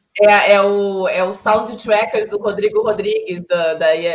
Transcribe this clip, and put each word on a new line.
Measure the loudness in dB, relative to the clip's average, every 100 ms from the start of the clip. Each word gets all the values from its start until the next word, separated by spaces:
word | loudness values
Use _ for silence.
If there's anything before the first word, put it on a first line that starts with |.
| _ 2
É, | 4 6 4 4
é |
o, | 2 0 -2 -2 -2
é | -2
o | -2
Soundtrackers | -2 0 0 -2 -8 0 0 0 -4 -4
do | -4
Rodrigo | -4 -2 -2 0
Rodrigues, | 0 -2 -2 -2 -4 -8 -2
da, | 0 0 0
da, | 0 2 0